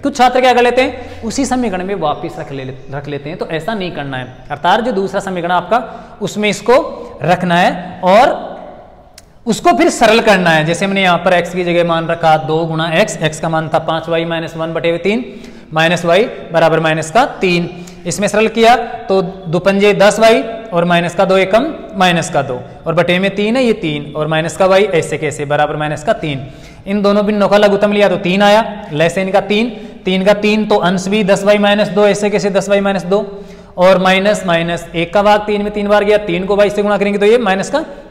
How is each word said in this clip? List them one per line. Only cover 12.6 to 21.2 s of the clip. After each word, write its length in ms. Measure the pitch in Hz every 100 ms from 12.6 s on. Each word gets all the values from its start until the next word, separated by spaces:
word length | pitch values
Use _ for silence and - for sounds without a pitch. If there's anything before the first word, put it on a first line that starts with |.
| 165
गुणा 240 | 160 165
एक्स, 260 | 165 214 156
एक्स 220 | 156 156
का 80 | 165
मान 200 | 160 160
था 100 | 160
पाँच 280 | 156 160 160
वाई 160 | 165 170
माइनस 300 | 165 160 160
वन 160 | 165
बटे 240 | 165 165 170
तीन 240 | 190 226 247 - - - -
minus 320 | 156 165 170
y 200 | 170 180 247 - -
बराबर 280 | 165 160 160
minus 300 | 160 160 156
का 140 | 226 269 -
तीन, 280 | 185 175 175 - - - 175
इसमें 200 | 165 202
सरल 200 | 208 220
किया 240 | 220 226 240 - -
तो 160 | - 190
दो 360 | 180 - 170 175
पंजे 320 | 190 196 208
दस 240 | 180 202 214
वाई 200 | 226 247 269 - -
और 120 | 175
माइनस 300 | 175 175 175
का 100 | -